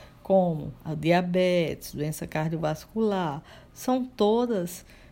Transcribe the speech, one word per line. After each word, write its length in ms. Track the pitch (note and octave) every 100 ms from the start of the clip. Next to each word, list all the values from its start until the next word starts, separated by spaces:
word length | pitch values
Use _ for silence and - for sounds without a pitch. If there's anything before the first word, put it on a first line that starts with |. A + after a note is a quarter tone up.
| - -
como 520 | - F#3+ F3+ D#3 D3+ -
a 120 | - D3+
diabetes, 1000 | D3+ F3 F3+ F3+ F#3 F3+ D#3 - -
doença 320 | C#3 D3+ D3+ E3
cardiovascular, 1120 | D#3+ D#3+ D#3+ D#3 D3+ - A3 A3 G3 E3 C#3+ - - -
são 320 | - - B3+
todas 800 | B3+ - G#3 A#3 B3 G#3 F3 - - - -